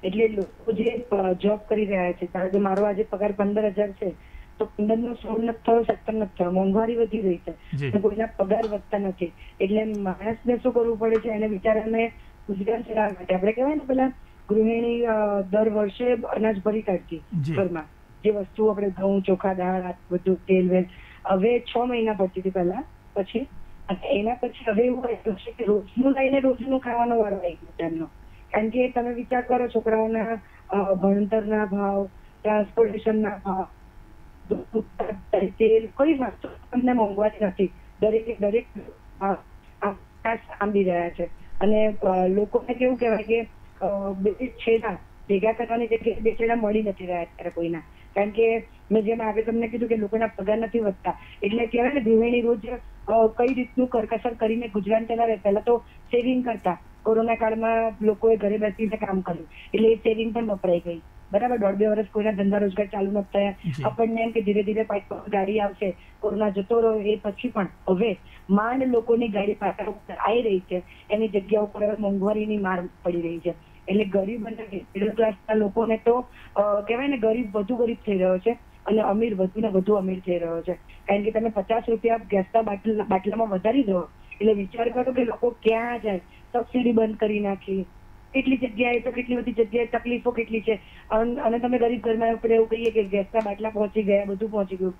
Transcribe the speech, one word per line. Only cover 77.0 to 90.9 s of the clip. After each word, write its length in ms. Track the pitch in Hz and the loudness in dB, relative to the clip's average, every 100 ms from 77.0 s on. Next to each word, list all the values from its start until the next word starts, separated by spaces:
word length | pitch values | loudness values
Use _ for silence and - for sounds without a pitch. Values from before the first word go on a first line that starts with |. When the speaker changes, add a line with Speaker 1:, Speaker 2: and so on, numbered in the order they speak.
| 277 | -2
Speaker 1:
ને, 100 | 277 | 0
ગરીબ 400 | 214 226 226 202 | 0 0 -2 -4
વધુ 180 | 202 247 | -2 0
ગરીબ 220 | 240 240 - | 0 -2 -2
થઈ 80 | |
રહ્યો 240 | 196 185 185 | 0 2 2
છે 140 | 202 233 - - - | 0 -2 -8 -14 -2
અને 160 | 214 | 0
અમીર 340 | 202 202 233 196 | 2 2 0 0
વધુ 260 | 190 220 | -2 0
ને 60 | 220 | 0
વધુ 260 | 190 185 | 0 2
અમીર 260 | 208 190 185 | 2 2 -4
થઈ 200 | 185 175 | -2 -2
રહ્યો 220 | 165 165 | -2 -4
છે. 120 | 165 | -4
કારણ 500 | 170 - - - 202 | -8 -10 -18 -2 0
કે 80 | 208 | 0
તમે 180 | 214 226 | -2 -2
પચાસ 340 | 214 190 226 240 | -2 -2 -2 0
રૂપિયા 280 | 226 233 226 | 0 2 0
ગેસના 440 | 190 196 185 226 | 0 0 2 0
બાટલા, 420 | 220 202 220 214 | 0 -2 -2 -2
બાટલામાં 440 | 214 190 202 214 226 | 0 0 0 -2 -2
વધારી 360 | 190 214 254 | 0 2 2
દો, 180 | 226 185 165 - - - | 2 0 -2 -12 -20 0
એટલે 120 | 208 | 2
વિચાર 360 | 208 196 226 233 | 2 0 -2 -2
કરો 240 | 233 254 | 0 -2
કે 100 | 254 | 0
લોકો 260 | 240 - 240 | 0 0 -2
ક્યાં 500 | 233 220 226 240 240 | 0 0 0 -2 -4
જાય. 220 | 214 190 - - - | -4 -4 -6 -20 -6
subsidy 380 | 240 220 254 240 | -4 -2 0 2
બંધ 240 | 226 220 214 | 2 2 0
કરી 240 | 214 214 | -2 0
નાખી, 460 | 202 196 - 190 180 - - - - | -2 -4 -4 -6 -6 -12 -20 -20 -6
કેટલી 240 | 269 262 262 | -2 0 0
જગ્યાએ 420 | 254 208 247 240 | 0 -2 0 0
તો, 120 | 240 | -2
કેટલી 240 | 233 247 247 | -6 -4 -4
બધી 160 | 233 | -4
જગ્યાએ 340 | 214 220 226 226 | 0 0 0 -2
તકલીફો 460 | 233 240 240 240 | -4 -2 -2 -2
કેટલી 300 | 240 226 226 | -4 -4 -4
છે. 200 | 208 208 - | -2 -4 -4